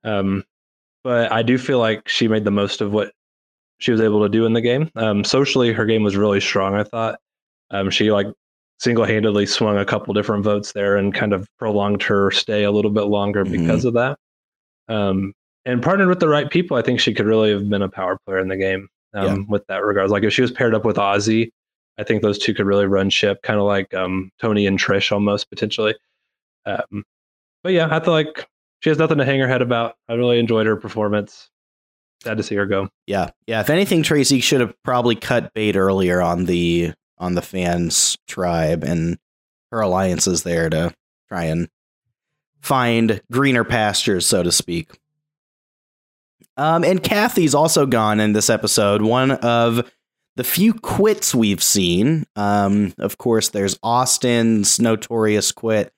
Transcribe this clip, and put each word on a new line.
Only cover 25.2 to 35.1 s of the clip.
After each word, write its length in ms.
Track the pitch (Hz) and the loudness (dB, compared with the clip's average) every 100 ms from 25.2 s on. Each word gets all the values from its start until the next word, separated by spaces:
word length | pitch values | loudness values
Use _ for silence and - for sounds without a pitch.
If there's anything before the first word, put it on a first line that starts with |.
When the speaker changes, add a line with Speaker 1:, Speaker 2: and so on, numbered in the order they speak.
| 104 101 - | 0 0 -4
Speaker 1:
potentially. 460 | - 110 - 107 107 _ _ _ _ _ _ 107 | -8 -6 -2 -4 -4 _ _ _ _ _ _ -8
Um, 380 | 98 - 101 - _ _ _ _ _ | -8 -6 -10 -12 _ _ _ _ _
but 100 | 175 | -2
yeah, 140 | 180 160 160 | 0 0 0
I 40 | |
feel 140 | 165 | 0
like 340 | 160 156 - - _ _ _ | 0 0 -8 -18 _ _ _
she 100 | - | -2
has 80 | 151 | 2
nothing 220 | 160 151 | 2 2
to 60 | 131 | 2
hang 140 | 135 | 0
her 80 | 131 | 0
head 140 | 127 | 0
about. 340 | 120 120 117 - - | 0 0 -2 -8 -6
I 40 | |
really 260 | 117 123 120 | -2 2 2
enjoyed 260 | 113 113 110 | 2 2 2
her 100 | 107 | -2
performance. 760 | 110 110 104 104 101 - - _ _ _ _ _ _ _ | -4 -4 -2 -2 -4 -14 -20 _ _ _ _ _ _ _
Sad 140 | 117 110 | -8 -6
to 60 | |
see 120 | - 101 | -4 -2
her 100 | 101 | -2
go. 240 | 98 98 _ - | -2 -4 _ -6
Speaker 2:
Yeah. 240 | 98 85 - - | -4 -4 -8 -6
Yeah. 160 | 113 | -4
If 80 | 104 | 0
anything, 320 | 160 196 170 | 0 2 0
Tracy 380 | 156 151 131 135 | 2 2 2 2
should 200 | - 139 | 2 2
have 120 | 113 - | 0 -4
probably 320 | - 123 120 | -4 0 0